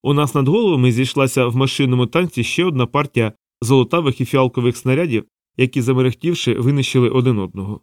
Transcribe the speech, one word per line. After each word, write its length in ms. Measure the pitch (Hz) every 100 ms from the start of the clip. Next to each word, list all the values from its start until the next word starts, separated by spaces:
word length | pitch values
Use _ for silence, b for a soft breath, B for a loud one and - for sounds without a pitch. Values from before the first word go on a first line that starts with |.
У 120 | 131
нас 200 | 143 143
над 140 | 147 131
головами 440 | 202 220 147 127
зійшлася 540 | 117 127 139 135 - 123
в 100 | 120
машинному 500 | 131 - 139 123 120
танці 380 | 165 180 -
ще 200 | 113 -
одна 220 | 180 135 120
партія 460 | 143 147 123 110 - _ _
золотавих 600 | 113 135 117 170 147 123
і 40 |
фіалкових 520 | 127 139 127 135 123 123
снарядів, 480 | 127 135 170 117 - _ _ -
які, 260 | 131 143
замерехтівши, 720 | 120 127 127 - 170 170 -
винищили 540 | - 120 143 123 131 120
один 300 | 131 123 110
одного. 420 | 95 95 95 107